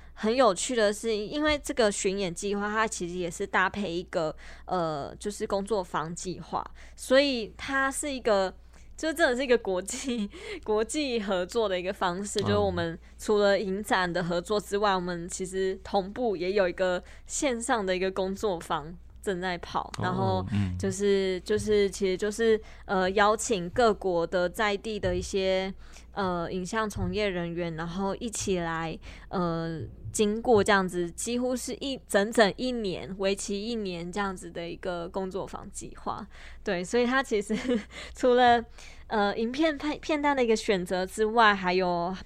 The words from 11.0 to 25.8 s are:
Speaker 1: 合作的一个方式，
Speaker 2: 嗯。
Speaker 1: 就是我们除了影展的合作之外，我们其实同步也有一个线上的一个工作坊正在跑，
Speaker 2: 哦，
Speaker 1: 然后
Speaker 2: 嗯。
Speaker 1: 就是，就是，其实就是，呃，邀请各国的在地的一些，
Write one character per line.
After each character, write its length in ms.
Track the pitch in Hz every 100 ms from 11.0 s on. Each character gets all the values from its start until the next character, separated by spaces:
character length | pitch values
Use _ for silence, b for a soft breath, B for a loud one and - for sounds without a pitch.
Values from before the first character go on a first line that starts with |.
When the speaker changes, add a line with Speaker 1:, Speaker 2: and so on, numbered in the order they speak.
| 277 -
Speaker 1:
合 240 | 202 185
作 240 | 180 233 208
的 100 | 180
一 40 |
个 100 | 180
方 320 | 190 185 180
式， 160 | 208 208
Speaker 2:
嗯。 20 |
Speaker 1:
就 60 | 208
是 80 | 208
我 140 | 202
们 280 | 175 165 165 b b
除 200 | - 208
了 220 | 202 196
影 240 | 196 196
展 260 | 214 202 180
的 140 | 170
合 160 | 170 175
作 180 | 170 208
之 200 | - 202
外， 160 | 208
我 60 | 185
们 280 | 175 170 180
其 160 | -
实 340 | 185 190 190 190
同 260 | - 202 190
步 280 | 208 240 175
也 140 | 180
有 140 | 202 180
一 60 |
个 300 | 175 185 180 - B B
线 340 | - 285 233
上 240 | 240 233
的 100 | 190
一 40 | 185
个 120 | 190
工 240 | 190 190
作 240 | 196 220 165
坊 360 | - 165 151 180 - -
正 160 | 214 175
在 160 | 185 175
跑， 240 | - - - -
Speaker 2:
哦， 40 |
Speaker 1:
然 120 | 185
后 320 | 185 190 190 95
Speaker 2:
嗯。 240 | 143 95 90
Speaker 1:
就 120 | 196
是， 500 | 190 202 196 190 185
就 180 | - 214
是， 320 | 208 208 196
其 160 | - 190
实 100 | 180
就 140 | 208
是， 300 | 214 226 214 - B B
呃， 240 | 190 185
邀 260 | 202 202 220
请 320 | - 196 175
各 220 | 254 233
国 340 | 190 190 170 170
的 220 | 185 180
在 260 | 180 208 202
地 220 | 220 208
的 160 | 185
一 60 | 180
些， 520 | 185 196 190 190 190 -